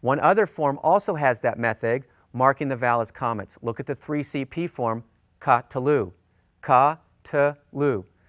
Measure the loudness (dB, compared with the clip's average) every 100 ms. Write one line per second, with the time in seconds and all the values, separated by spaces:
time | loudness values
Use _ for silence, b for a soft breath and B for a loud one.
0 | 0 2 2 2 0 0 -2 0 2 2
1 | 0 0 0 2 -2 -2 -2 -2 -2 -4
2 | -6 b b 2 2 2 -4 -2 0 0
3 | -2 -4 -6 -4 -8 -10 -8 -8 -8 -10
4 | -6 -8 -6 -8 -8 -6 -8 -4 -4 -4
5 | -8 _ _ _ 2 2 2 -4 0 0
6 | 0 -10 _ _ _ _ 2 4 4 0
7 | _ _ -6 0 0 -2 _ -4 -2 -2
8 | -6 _